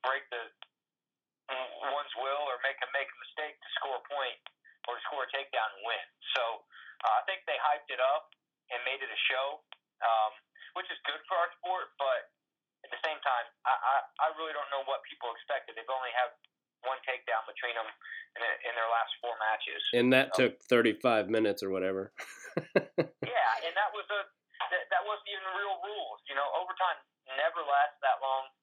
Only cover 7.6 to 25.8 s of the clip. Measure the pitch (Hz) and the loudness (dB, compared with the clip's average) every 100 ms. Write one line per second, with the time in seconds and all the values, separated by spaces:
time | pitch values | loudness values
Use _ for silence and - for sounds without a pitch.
7.6 | 120 147 - 131 131 151 - - _ _ | 2 2 -2 2 4 4 -2 -20 _ _
8.6 | _ 123 123 135 131 107 - 131 139 151 | _ -4 -4 -4 -4 -2 0 0 -2 -4
9.6 | _ - _ _ 117 117 107 - _ - | _ -20 _ _ 2 4 2 -2 _ -20
10.6 | - 180 185 156 147 151 - 185 170 - | -12 -10 -8 -6 -6 -6 -2 0 0 -2
11.6 | 180 185 - _ 139 123 - _ _ _ | -4 -4 -4 _ 2 2 -2 _ _ _
12.6 | _ _ - - 160 147 143 123 113 _ | _ _ -14 -4 -4 0 0 0 -2 _
13.6 | 123 131 120 135 - - 156 156 160 147 | 0 2 4 2 2 0 0 0 -6 -4
14.6 | 139 139 131 135 - - 120 117 - - | -2 -4 -2 -4 -4 -8 -8 -8 -4 -4
15.6 | - 113 117 131 127 117 123 - _ _ | -4 -12 -4 -4 0 0 0 -2 _ _
16.6 | _ _ 123 131 - 127 - 113 110 - | _ _ -4 -4 -2 -4 0 -2 -2 -6
17.6 | 123 117 113 - - - - - 117 117 | -4 -2 -6 -8 -12 -12 -12 -4 -2 -2
18.6 | 120 120 113 117 113 - 120 113 110 110 | -2 0 2 2 2 -4 -6 0 0 0
19.6 | - 76 - 120 123 131 131 - 123 - | -2 -4 2 4 6 6 6 4 2 2
20.6 | - 123 117 104 127 110 98 110 110 98 | 4 6 6 4 4 4 4 4 4 2
21.6 | 98 95 92 95 98 - - - - - | -2 0 0 -2 -6 -10 -14 -14 -6 -6
22.6 | 156 - - - 160 _ - 240 127 113 | 0 0 0 -2 -2 _ -2 2 2 2
23.6 | 165 175 214 208 - 208 - _ _ - | -2 0 0 -2 -4 -4 -6 _ _ -8
24.6 | 180 180 - 180 202 208 208 202 190 190 | -2 -2 0 0 0 -4 -4 -8 -6 -4
25.6 | 202 180 | -2 -4